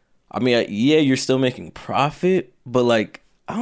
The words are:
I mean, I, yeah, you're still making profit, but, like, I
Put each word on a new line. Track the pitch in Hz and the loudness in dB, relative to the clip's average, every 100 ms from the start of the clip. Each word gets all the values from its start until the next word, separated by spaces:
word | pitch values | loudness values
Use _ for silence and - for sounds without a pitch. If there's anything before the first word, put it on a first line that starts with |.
| _ _ _ | _ _ _
I | - | -4
mean, | 123 120 | 0 2
I, | - | 0
yeah, | 104 127 156 | 0 2 4
you're | 147 131 | 4 0
still | - 131 | 0 0
making | 131 123 87 | 0 -4 -12
profit, | - - 104 143 - 180 185 - _ - | -16 -6 -2 -2 -2 -2 0 -4 _ -4
but, | 123 120 | 0 2
like, | 117 104 - _ _ - | 2 0 -8 _ _ -12
I | 175 | -6